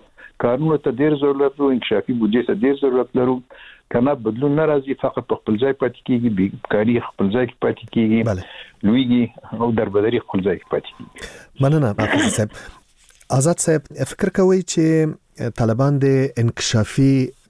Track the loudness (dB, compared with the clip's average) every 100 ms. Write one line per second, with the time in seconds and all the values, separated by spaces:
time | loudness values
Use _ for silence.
0 | -16 -20 -18 -4 -2 0 0 0 0 0
1 | 0 2 0 2 0 0 0 0 0 -2
2 | -2 0 0 2 0 0 0 2 2 0
3 | 0 0 0 0 -6 -20 -20 -20 _ 0
4 | 0 0 -4 -2 0 2 2 0 -2 -4
5 | -4 -4 -4 -4 -2 0 0 0 -4 -4
6 | -4 -2 0 0 -2 -4 -4 0 2 0
7 | -4 -4 -2 0 -2 -2 -4 -4 -4 -2
8 | 2 2 0 -4 -8 -18 -20 _ 0 2
9 | 2 0 0 -6 -12 -4 -2 0 0 0
10 | 0 0 -2 -2 -2 -4 -4 -6 -6 -14
11 | -20 -18 -18 -18 -16 -2 0 2 0 0
12 | -2 0 0 0 -4 -6 -20 -20 _ _
13 | _ _ -4 0 0 0 0 0 -2 -8
14 | -8 -2 -2 2 2 2 0 0 2 2
15 | 2 -2 _ -10 -8 -2 0 2 2 2
16 | 2 2 0 0 -2 -2 -2 0 0 2
17 | 4 4 0 -6 _